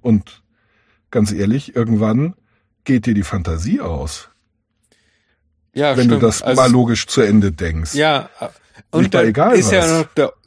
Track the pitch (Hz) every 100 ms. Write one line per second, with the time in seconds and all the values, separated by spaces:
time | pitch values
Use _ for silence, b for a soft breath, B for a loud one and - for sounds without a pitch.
0 | 123 107 - - _ _ _ _ _ _
1 | _ 120 104 95 101 131 - 123 113 107
2 | 110 117 160 - _ _ _ _ - 127
3 | 120 104 92 101 85 80 101 262 92 76
4 | 69 - - _ _ _ _ _ _ _
5 | _ _ _ _ _ _ _ - 147 127
6 | 120 110 113 104 - 127 127 123 117 110
7 | - - 107 107 101 80 85 80 80 139
8 | 156 139 - - - - b b b 160
9 | 190 175 113 110 185 240 107 190 165 160
10 | 156 - 139 -